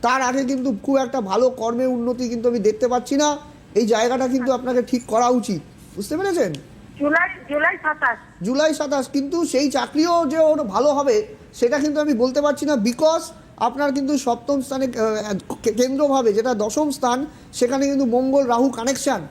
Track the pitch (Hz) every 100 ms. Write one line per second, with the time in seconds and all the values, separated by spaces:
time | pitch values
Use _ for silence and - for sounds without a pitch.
0 | 349 269 247 254 262 269 254 202 - 269
1 | 262 262 196 196 254 254 226 233 262 247
2 | 233 240 247 233 240 240 202 214 247 247
3 | 247 277 294 285 - - - 202 220 220
4 | 240 254 262 262 247 254 247 254 240 247
5 | - 220 240 247 220 180 - - - -
6 | 202 302 392 349 214 151 - - - -
7 | 285 320 370 381 - 294 320 349 311 302
8 | 262 226 - - 180 262 311 302 294 277
9 | 254 285 277 339 339 254 294 262 247 285
10 | 330 339 330 320 311 311 262 190 277 277
11 | 285 214 208 - - - 240 285 294 294
12 | 302 240 247 262 285 285 294 285 208 240
13 | 311 320 320 - - - 233 262 285 262
14 | 269 294 - 240 247 285 254 262 262 233
15 | 220 214 214 196 - - - 208 254 269
16 | 294 269 233 202 226 240 214 302 302 269
17 | 254 247 302 - - - 240 269 277 277
18 | 269 240 262 277 269 233 269 233 233 269
19 | - 233 151